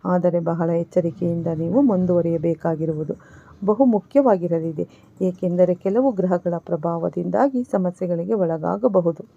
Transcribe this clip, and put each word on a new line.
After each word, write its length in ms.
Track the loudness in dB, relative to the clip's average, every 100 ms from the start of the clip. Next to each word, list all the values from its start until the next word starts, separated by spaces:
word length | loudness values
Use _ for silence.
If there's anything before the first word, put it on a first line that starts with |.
ಆದರೆ 360 | 0 0 2 0
ಬಹಳ 300 | -2 -2 0 -2
ಎಚ್ಚರಿಕೆಯಿಂದ 680 | 0 -2 -2 -4 -4 -2 -4 -4
ನೀವು 220 | 0 2
ಮುಂದುವರಿಯಬೇಕಾಗಿರುವುದು 1300 | 2 2 2 2 0 -2 -2 -2 -2 -2 -2 -4 -6 -8 -12 -20 -20 -6
ಬಹು 220 | -2 4 4
ಮುಖ್ಯವಾಗಿರಲಿದೆ, 960 | 4 2 2 4 2 0 -2 -4 -6 -8 -10 _ -4
ಏಕೆಂದರೆ 540 | -4 -2 -4 2 2 2
ಕೆಲವು 340 | 0 2 2
ಗ್ರಹಗಳ 440 | 0 0 0 -2 -6
ಪ್ರಭಾವದಿಂದಾಗಿ 960 | -4 -4 -2 -4 -4 -4 -2 0 0 0 -4
ಸಮಸ್ಯೆಗಳಿಗೆ 640 | -2 -2 -4 -4 -4 -2 -2
ಒಳಗಾಗಬಹುದು. 880 | 0 -2 -4 0 2 2 0 -4 -12